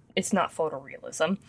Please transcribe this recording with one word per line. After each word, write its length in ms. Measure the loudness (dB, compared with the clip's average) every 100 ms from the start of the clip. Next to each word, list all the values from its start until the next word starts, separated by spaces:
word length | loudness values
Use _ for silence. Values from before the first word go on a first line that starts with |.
| _ -4
it's 180 | 0
not 180 | 2 2
photorealism. 840 | 0 -2 -2 -10 -14 -10 0 2 0